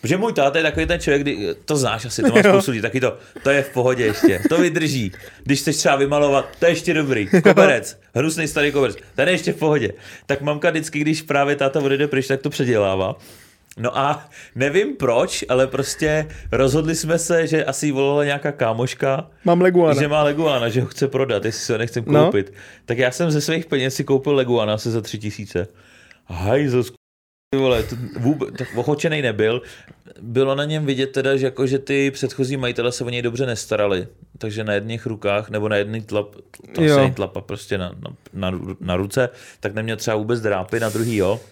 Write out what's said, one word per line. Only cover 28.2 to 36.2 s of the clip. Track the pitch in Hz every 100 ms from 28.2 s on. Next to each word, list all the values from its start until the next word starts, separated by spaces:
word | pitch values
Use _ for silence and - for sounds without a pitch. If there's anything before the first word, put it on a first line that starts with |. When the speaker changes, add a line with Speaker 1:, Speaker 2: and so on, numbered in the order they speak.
| 120 151 - -
Speaker 1:
tak | 123 110
ochočenej | 123 147 165 151
nebyl. | 131 104 110 120 - - - - - -
Bylo | 113 117 135
na | 135
něm | 147 156 147
vidět | 131 131
teda, | 135 131 135
že, | 131
jako, | 127 131
že | 135
ty | 135 139 139
předchozí | 135 131 - 131 139
majitele | 123 120 120
se | 120
o | 123
něj | 120
dobře | 120 117 131
nestarali. | 110 - 107 104 95 90 - - -
Takže | 110 107
na | 107
jedných | 101 107 113 117
rukách, | 107 104 101 107
nebo | 107 107
na | 104
jedný | 104 110
tlap, | 107 104